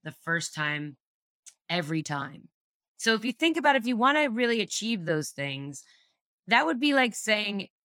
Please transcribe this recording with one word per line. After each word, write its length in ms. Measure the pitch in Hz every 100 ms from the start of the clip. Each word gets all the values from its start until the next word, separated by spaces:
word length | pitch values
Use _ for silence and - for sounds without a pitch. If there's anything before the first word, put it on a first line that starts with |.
the 140 | 156 -
first 280 | - 165 -
time, 440 | - 151 147 147 147 _ _ _ _ - - -
every 320 | 175 151 160
time. 460 | 151 143 143 - - _ _ _ _ -
So 180 | 226
if 100 | 220
you 80 | 233
think 240 | - 330 320
about, 200 | 294 269
if 100 | 226
you 100 | 233
wanna 340 | 247 302 294
really 300 | 226 240 233
achieve 420 | 190 - 214 226
those 260 | 165 156 147
things, 540 | - 139 135 139 139 - _ _ _ _ _ -
that 180 | 226 311
would 140 | 254
be 140 | 294
like 200 | 277 247
saying 540 | - - 214 208 202 185 _